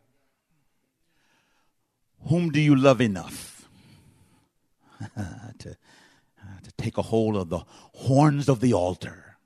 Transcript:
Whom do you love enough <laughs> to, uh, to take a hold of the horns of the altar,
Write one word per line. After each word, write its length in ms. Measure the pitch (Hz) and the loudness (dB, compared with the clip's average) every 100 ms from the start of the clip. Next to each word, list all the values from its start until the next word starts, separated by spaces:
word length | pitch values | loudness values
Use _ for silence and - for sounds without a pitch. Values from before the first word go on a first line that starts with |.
| 113 123 _ _ _ 156 135 _ _ _ _ _ _ _ _ _ _ _ _ _ _ _ - | _ _ _ _ _ _ _ _ _ _ _ _ _ _ _ _ _ _ _ _ _ _ -2
Whom 220 | 170 170 | 0 0
do 100 | 147 | 2
you 160 | 151 135 | 4 6
love 240 | 139 117 | 6 4
enough 720 | 117 92 80 - - - - _ - - _ _ _ _ _ _ _ _ _ - | 2 -2 -8 -16 -18 -20 -20 _ -20 -20 _ _ _ _ _ _ _ _ _ -18
<laughs> 160 | 107 - 92 107 110 - | -16 -12 -14 -14 -20 -18
to, 100 | 85 | -18
uh, 920 | - _ _ _ _ _ _ 98 98 | -20 _ _ _ _ _ _ -20 -20
to 80 | - - | -20 -10
take 200 | 110 - | -8 -6
a 60 | |
hold 320 | 95 113 110 104 | -2 0 0 -2
of 140 | 82 | -4
the 100 | 85 - - - | -6 -10 -20 -20
horns 560 | - 123 135 151 143 131 | -10 0 4 4 4 0
of 120 | 120 | 0
the 120 | 123 | 2
altar, 640 | 98 90 90 - 85 - _ | 0 0 -4 -10 -18 -20 _